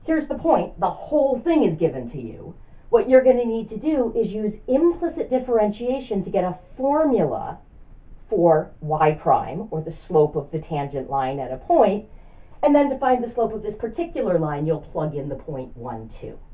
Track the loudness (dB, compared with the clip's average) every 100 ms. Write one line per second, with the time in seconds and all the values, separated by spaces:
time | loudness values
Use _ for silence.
0 | 0 -2 -2 -4 2 2 0 -2 -4 -4
1 | -2 2 2 0 2 2 2 2 -2 -2
2 | -10 -10 -12 -14 -16 -18 -20 -20 0 2
3 | 6 6 8 4 2 -2 -4 -4 -2 0
4 | 0 0 -2 -2 -4 -6 0 4 4 2
5 | -4 -4 -2 -2 2 2 2 0 -4 -4
6 | -4 -4 -2 -2 -2 -4 -14 -4 0 2
7 | 4 2 0 -2 -8 -12 -18 -20 -20 -20
8 | -20 -20 -4 2 6 4 2 -10 -6 2
9 | 2 2 2 2 0 -8 -8 -8 -8 -12
10 | 0 4 4 0 -6 -8 -6 -6 -4 -6
11 | -4 -2 -2 -4 -6 -8 2 4 4 2
12 | -6 -20 -20 -20 -20 0 4 4 4 0
13 | 0 0 0 -2 -2 -2 -8 -8 -8 -6
14 | -6 -4 0 0 -2 -2 -2 -4 -4 -6
15 | -6 -6 -8 -10 -10 -10 -12 -12 -12 -12
16 | -12 -14 -14 -16 -20